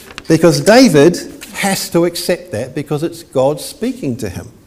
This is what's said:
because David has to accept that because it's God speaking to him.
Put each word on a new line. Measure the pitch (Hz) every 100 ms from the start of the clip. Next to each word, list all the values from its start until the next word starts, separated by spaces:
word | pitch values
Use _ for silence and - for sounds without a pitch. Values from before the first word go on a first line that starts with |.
| - - -
because | 165 175 143
David | 143 233 262 156 151 175 - - -
has | - 202 190 -
to | 170
accept | 170 170 - 175 -
that | 101 131 147
because | 143 151
it's | 160 -
God | - 135 131 156
speaking | - - 226 240 143 117
to | 107
him. | 87 - -